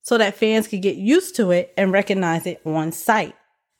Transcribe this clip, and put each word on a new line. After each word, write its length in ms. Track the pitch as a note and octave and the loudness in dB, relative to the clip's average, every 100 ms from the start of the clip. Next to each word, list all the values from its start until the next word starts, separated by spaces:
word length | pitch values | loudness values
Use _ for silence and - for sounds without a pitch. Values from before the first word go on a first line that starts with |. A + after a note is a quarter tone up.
So 160 | - A#3 | -2 0
that 180 | G#3 G3 | 0 0
fans 320 | A3 A3 A3 | 0 0 -2
could 140 | G3 | -2
get 140 | G3 F#3 | -2 -2
used 380 | G3 E4 F#4 - | 2 2 0 -2
to 140 | F#3+ | 2
it 220 | F3 F3+ - | 2 0 -2
and 160 | F#3+ | 2
recognize 540 | F#3+ G3 F#3+ F3 E3 F3+ | 2 0 -2 0 -2 -4
it 140 | E3+ | -8
on 280 | - D#3 D#3+ | -4 -2 -4
sight. 420 | E3 - A3 F3 - _ _ _ | -4 0 0 0 -10 _ _ _